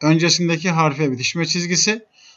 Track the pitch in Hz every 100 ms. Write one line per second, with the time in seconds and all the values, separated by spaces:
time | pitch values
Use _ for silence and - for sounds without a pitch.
0 | 151 160 170 165 175 160 180 165 156 135
1 | 151 123 123 170 160 180 170 175 208 226
2 | - _ -